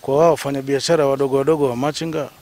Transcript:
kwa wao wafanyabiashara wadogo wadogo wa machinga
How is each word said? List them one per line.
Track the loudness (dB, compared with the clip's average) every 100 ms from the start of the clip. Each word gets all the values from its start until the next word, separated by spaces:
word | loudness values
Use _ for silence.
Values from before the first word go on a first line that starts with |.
kwa | -2 2
wao | 4
wafanyabiashara | 2 -2 -6 -2 -4 0 2 2
wadogo | 2 0 0
wadogo | 2 2 0
wa | 0
machinga | -4 -4 -6 -6 -8 -12